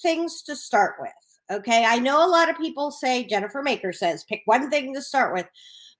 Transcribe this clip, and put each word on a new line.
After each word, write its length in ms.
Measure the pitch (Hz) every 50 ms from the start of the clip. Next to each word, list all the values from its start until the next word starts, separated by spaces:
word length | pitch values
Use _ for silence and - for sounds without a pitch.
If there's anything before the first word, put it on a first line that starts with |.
things 400 | - 339 330 330 339 330 330 - -
to 120 | - 285
start 400 | - - - 240 208 190 - - -
with. 120 | - - - _ _ _ _ _ _ -
Okay. 340 | 196 208 - 247 233 233 226
I 120 | 226 233 247
know 240 | 247 269 285 302 339
a 40 | 370
lot 200 | 349 330 330 330
of 80 | 330
people 340 | 320 320 320 - 277 294 294
say, 320 | 285 - 285 254 254 247 233
Jennifer 380 | 190 214 196 202 208 269 277 285
Maker 280 | 277 233 - - 185
says, 320 | 175 - 190 170 156 - -
"Pick 180 | - 214 - -
one 240 | 214 220 262 285 262
thing 240 | 302 294 262 269 262
to 80 | 285
start 320 | 277 - - 262 226 147 -
with." 140 | 180 175 - _ _ - - - - - - _